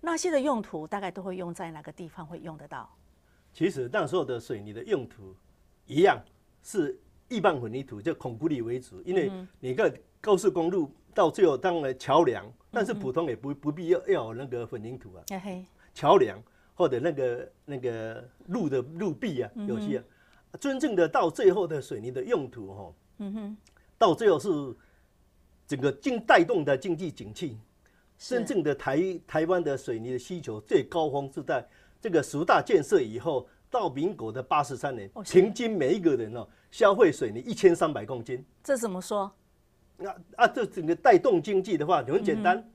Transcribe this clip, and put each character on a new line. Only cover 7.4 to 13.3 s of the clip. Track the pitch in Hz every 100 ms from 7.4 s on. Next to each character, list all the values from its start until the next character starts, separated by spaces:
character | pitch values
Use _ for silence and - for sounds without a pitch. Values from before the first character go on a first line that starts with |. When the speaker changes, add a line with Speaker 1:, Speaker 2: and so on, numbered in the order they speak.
Speaker 2:
般 | 190 151
混 | 117
凝 | 120
土， | 139 104
就 | 104
孔 | 156 131 117
固 | 160
力 | 143
为 | 117 123
主， | 127 -
因 | - 185
为 | 170 190 185 _
你 | 127
看 | 127 233 - _ _
高 | - 190
速 | 190
公 | 180 165
路 | 190 143 - _ -
到 | 175
最 | 151 185
后 | 131
当 | 185 170
然 | 139 127
桥 | - 143
梁， | 160 110 101
Speaker 1:
嗯 |
嗯。 | 123 _
Speaker 2:
但 | 240 208
是 |
普 | 214 190
通 | 127
也 | 165